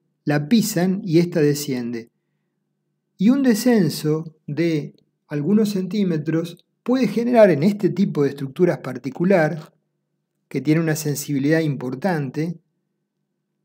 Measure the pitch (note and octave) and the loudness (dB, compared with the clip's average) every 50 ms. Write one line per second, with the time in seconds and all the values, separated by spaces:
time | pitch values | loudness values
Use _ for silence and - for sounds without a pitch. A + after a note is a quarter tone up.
0 | _ _ _ _ - D3+ D3 D3 D3 - A#3+ A3 - - - E3+ F3+ F#3+ F#3 G#3 | _ _ _ _ -4 -2 -2 -2 0 2 2 2 2 0 0 0 0 0 -2 -2
1 | - F3+ D3+ E3+ E3+ F3 - E3+ D3 D3 C#3+ - - C#3 B2+ B2 A#2+ A#2 A#2+ A2+ | -2 0 2 2 2 2 2 2 2 2 2 0 -4 -6 -6 -6 -6 -6 -8 -10
2 | A2+ - _ _ _ _ _ _ _ _ _ _ _ _ _ _ _ _ _ _ | -12 -14 _ _ _ _ _ _ _ _ _ _ _ _ _ _ _ _ _ _
3 | _ _ _ - F#3 A#3 C4+ C#4+ C4 B3+ G#3+ - - B3 A#3 G#3 E3+ C#3+ - - | _ _ _ 0 2 2 2 4 2 2 2 2 2 2 4 4 2 0 -2 -2
4 | - D3+ D#3 D#3 D#3+ D#3+ - _ _ - C#3+ D3+ E3+ E3+ D#3+ D3 D3 - - _ | -2 -2 -2 -4 -6 -10 -16 _ _ -8 -4 -2 -2 0 0 -2 -4 -6 -12 _
5 | _ _ _ _ _ - D3+ D3 C#3+ F3 G#3 A3 G#3+ G#3 - F#3 F#3 F3 - G#3 | _ _ _ _ _ -8 -6 -4 0 2 2 2 2 2 0 -4 -4 -4 -2 -2
6 | G3 F3+ D#3+ D3+ D3+ D#3+ D#3+ E3 E3+ E3+ - - _ _ _ _ - - B3+ C4 | 0 0 0 -2 -2 -2 -2 -2 -4 -6 -10 -16 _ _ _ _ -4 -2 0 2
7 | A#3+ G#3 G#3 A3+ A#3 B3 B3 A3+ G#3+ F#3+ D#3 C3+ D#3 G#3+ G#3 - F#3 E3 - - | 0 0 0 -2 0 2 6 6 8 8 6 4 2 0 2 2 0 0 0 0
8 | G3 D#3+ - D3+ C#3 C3+ - - C#3 C3+ - - F3+ E3+ D3 - - C3 B2+ B2 | -2 0 0 0 -2 -2 -2 -6 -10 -8 -2 0 0 0 0 -2 -6 -10 -10 -10
9 | - C3+ - - E3+ F#3 G3 E3+ D#3 D3+ E3+ D#3 - - _ _ _ _ _ _ | -10 -8 -6 -2 0 2 4 4 2 0 -2 -6 -12 -16 _ _ _ _ _ _
10 | _ _ _ _ _ _ _ _ _ - - C#3 B2+ D3+ D3+ E3 E3 D#3 D3+ D#3 | _ _ _ _ _ _ _ _ _ -10 -8 -4 0 0 2 2 2 0 -2 -2
11 | - D3+ C3+ - - D3 D3 C3 C3+ D3 D#3+ D#3+ D#3+ D3+ C3+ A#2+ B2 B2+ C3 C3 | -4 -4 -6 -6 -6 -4 -4 -2 0 2 2 2 0 0 -2 -4 -6 -8 -6 -4
12 | - G3 E3+ D3+ C#3+ B2+ - D3 D#3+ F3 D#3+ - _ _ _ _ _ _ _ _ | -4 -2 -2 -2 -4 -6 -6 -6 -6 -6 -8 -12 _ _ _ _ _ _ _ _
13 | _ _ _ _ _ _ _ _ _ _ _ _ _ | _ _ _ _ _ _ _ _ _ _ _ _ _